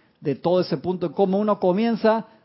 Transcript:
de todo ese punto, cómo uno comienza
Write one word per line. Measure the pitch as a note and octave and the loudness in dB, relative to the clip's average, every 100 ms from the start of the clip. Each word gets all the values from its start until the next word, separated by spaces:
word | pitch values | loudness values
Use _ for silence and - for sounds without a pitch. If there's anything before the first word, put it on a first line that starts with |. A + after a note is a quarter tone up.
| _ _ | _ _
de | C#3+ | -6
todo | C3+ E3+ F3+ | -4 0 0
ese | F3 E3+ | 0 -4
punto, | F3 F3+ E3+ | -4 -4 -4
cómo | C#3+ F#3+ G3 | 0 0 2
uno | G#3+ G3+ | 0 0
comienza | F#3 F#3 A#3 A3 A3 A3+ - _ | 0 2 0 0 2 0 -2 _